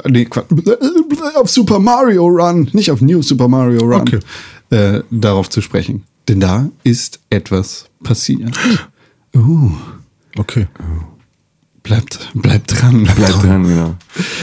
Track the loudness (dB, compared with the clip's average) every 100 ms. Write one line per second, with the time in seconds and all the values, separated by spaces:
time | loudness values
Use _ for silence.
0 | 0 0 0 -4 -2 0 0 0 0 0
1 | 0 -2 -2 0 0 2 2 2 2 2
2 | 2 2 2 2 2 2 0 0 0 2
3 | 2 2 0 0 2 2 2 2 2 2
4 | 0 -2 -4 -16 -20 -16 -2 0 2 0
5 | -4 -2 0 0 -2 -4 -4 -4 -4 -8
6 | -10 _ -2 0 2 0 -2 -2 -2 -2
7 | -4 -12 -4 -4 -2 -4 -4 -10 -20 _
8 | -4 -4 -2 -4 -4 -4 0 -2 -4 _
9 | _ _ _ 0 2 2 0 -2 -10 -20
10 | -20 _ _ -8 -6 -4 -4 -8 -8 -8
11 | -10 -18 _ _ _ _ _ _ -2 -2
12 | -2 -8 -10 -2 0 0 0 0 2 4
13 | 2 2 2 2 2 2 2 0 -2 -6
14 | _ -10 -8 -8